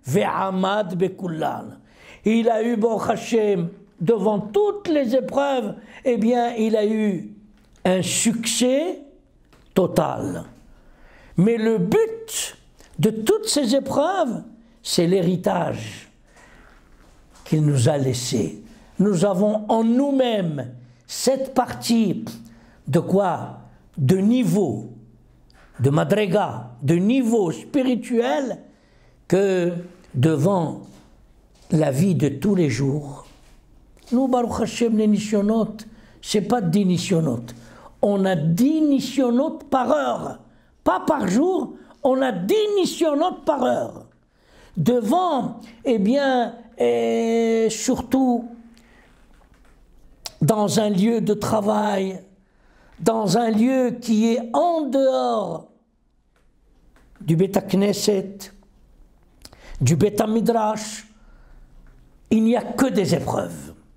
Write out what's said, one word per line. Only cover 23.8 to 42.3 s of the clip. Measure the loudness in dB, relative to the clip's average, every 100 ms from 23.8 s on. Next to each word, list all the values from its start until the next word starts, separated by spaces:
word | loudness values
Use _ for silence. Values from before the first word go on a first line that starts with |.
| _ -2
De | 2 2
niveau, | 4 2 2 0 0 -4 -10 -20 -20 -20 _ -20 _ -20 -20 -2
de | 0
madrega, | 2 2 0 2 0 -2 -6 -14 -6
de | 0
niveau | 2 2 2 2 2 0
spirituel | -4 -4 -2 0 -2 0 -2 0 -2 -4 -8 -14 _ _ _ _ _ _
que | 0 2 0 -2 -4 -12 -20 -8
devant | 0 0 2 2 0 -2 -6 -16 -20 -20 -20 _ _ _ _ -2
la | 0 0
vie | 2 0
de | 2 0
tous | 0 0
les | 2 0
jours. | 0 -2 -2 -8 -16 -20 -20 -20 -20 _ -20 _ -20 -2
Nous, | 0 2
Baruch | 2 0 -2
Hashem, | -4 0 0 4
les | 4
nishonot, | 2 2 0 2 0 -2 -6 -18 -20 -20 -20
c'est | -2 -2
pas | 0 0
dix | 2 2 2
nishonot. | 0 0 0 0 -4 -8 -18 -20 -20 -20 -2
On | 0 2
a | 2 0
dix | 0 2 2 2
nishonot | 2 0 0 -2 2 2 0 -4 -4
par | -2 2
heure. | 0 0 -4 -8 -12 -20 _ _ _
Pas | 0 0
par | 0 0 2
jour, | 2 2 0 -4 -10 -20 -2
on | 0 2
a | 0